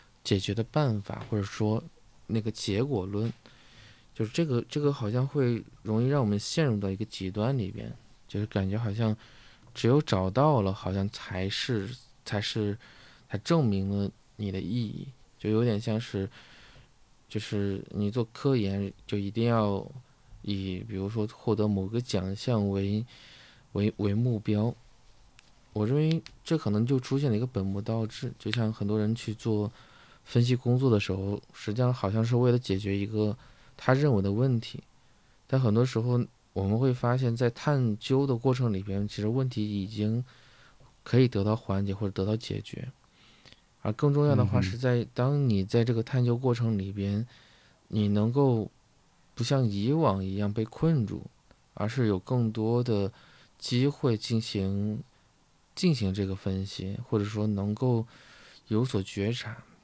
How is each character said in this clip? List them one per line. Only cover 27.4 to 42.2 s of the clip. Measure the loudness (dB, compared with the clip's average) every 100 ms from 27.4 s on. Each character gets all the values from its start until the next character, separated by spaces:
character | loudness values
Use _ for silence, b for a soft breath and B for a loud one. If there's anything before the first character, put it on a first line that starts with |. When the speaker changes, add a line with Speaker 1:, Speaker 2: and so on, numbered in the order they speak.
| 0
Speaker 1:
本 | -2
末 | -2 -4
倒 | -2 -2 -4
置， | -6 -10 -8
就 | -4
像 | -2 0
很 | 0 -2
多 | 0
人 | 0
去 | -2 -4
做 | -6 -2 0 -2 B B B B B
分 | -2 2
析 | 2 2
工 | 2 2
作 | 4
的 | 4
时 | 2
候， | -2 -2 -4 -8
实 | -12 -6
际 | 0
上 | 0
好 | 0 0
像 | 0
是 | 2 4
为 | 4
了 | 4
解 | 2 -2
决 | 0 -2
一 | -2
个 | 0 0 -2 B B B B
他 | 2
认 | 4 4
为 | 4
的 | 2
问 | 2 2 0
题， | -2 -12 -16 _ b b b b -2
但 | 2
很 | 4
多 | 4
时 | 2 2
候 | 2 2 0 _ _
我 | -2
们 | 0 2
会 | 2
发 | 2 0 2
现 | 0 2
在 | 0
探 | 0 0 2 2 0
究 | 0 2 2
的 |
过 | 2 2
程 | 2 2
里 | 0
边， | -2 -2 -2
其 | -2
实 | -2
问 | 0 -2
题 | -2 -2 -2
已 | -4
经 | -2 0 0 -4 B B B B B B _
可 | 0 4
以 | 4
得 | 4
到 | 2
缓 | 0 0 -2
解 | -2
或 | -2 -2
者 |
得 | -2